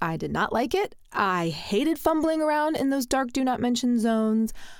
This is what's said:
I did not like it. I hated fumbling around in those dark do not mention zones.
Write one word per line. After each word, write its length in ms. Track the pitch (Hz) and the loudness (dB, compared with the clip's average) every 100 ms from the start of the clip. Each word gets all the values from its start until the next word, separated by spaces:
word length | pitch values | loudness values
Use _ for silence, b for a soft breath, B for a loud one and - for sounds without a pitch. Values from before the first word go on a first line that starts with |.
I 160 | 170 165 | -4 -4
did 140 | 156 | -4
not 220 | - 202 | -2 0
like 200 | 220 262 | 0 0
it. 220 | 370 415 - - | 0 -2 -6 -8
I 380 | 262 202 180 165 | -2 0 2 0
hated 500 | 156 - 208 294 311 | -4 -2 0 0 2
fumbling 420 | 339 320 320 320 | 2 2 2 2
around 360 | 302 302 302 320 | 2 2 0 0
in 120 | 269 | 0
those 160 | 277 240 | 0 0
dark 260 | 262 254 | 0 0
do 120 | 269 | 0
not 160 | 262 247 | 0 0
mention 400 | 240 240 247 240 | 0 0 0 2
zones. 540 | 226 226 220 220 220 - B B | 2 2 2 2 0 -4 B B